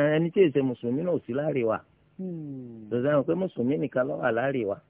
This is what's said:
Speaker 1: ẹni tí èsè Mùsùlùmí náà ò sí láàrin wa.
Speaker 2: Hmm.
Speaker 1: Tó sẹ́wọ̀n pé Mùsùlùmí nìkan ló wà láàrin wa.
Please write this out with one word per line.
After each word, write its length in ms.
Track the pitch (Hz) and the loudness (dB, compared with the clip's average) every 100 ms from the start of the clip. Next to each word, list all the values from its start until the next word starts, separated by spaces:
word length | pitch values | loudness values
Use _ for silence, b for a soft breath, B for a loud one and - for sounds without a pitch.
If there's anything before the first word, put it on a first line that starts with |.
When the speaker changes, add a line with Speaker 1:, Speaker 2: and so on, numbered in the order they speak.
| 147 | 4
Speaker 1:
ẹni 160 | 156 165 | 2 2
tí 100 | 202 | 4
èsè 200 | 175 139 | 4 4
Mùsùlùmí 380 | 131 120 120 131 | 0 -2 -2 -2
náà 120 | 180 | 0
ò 40 | 151 | -2
sí 120 | - | -2
láàrin 320 | 131 156 143 113 | -4 -2 0 0
wa. 120 | 98 - _ _ - | -2 -6 _ _ -10
Speaker 2:
Hmm. 680 | 185 170 147 131 123 113 107 | -8 -8 -8 -10 -12 -14 -6
Speaker 1:
Tó 80 | 120 | -2
sẹ́wọ̀n 280 | 139 147 | 2 2
pé 100 | 165 | 2
Mùsùlùmí 400 | 170 185 - 120 160 | 0 -2 0 0 0
nìkan 300 | 147 - - | 0 0 -2
ló 80 | 160 | -2
wà 140 | 127 | 0
láàrin 360 | 113 135 135 98 | 0 0 -2 -2
wa. 100 | 98 | -4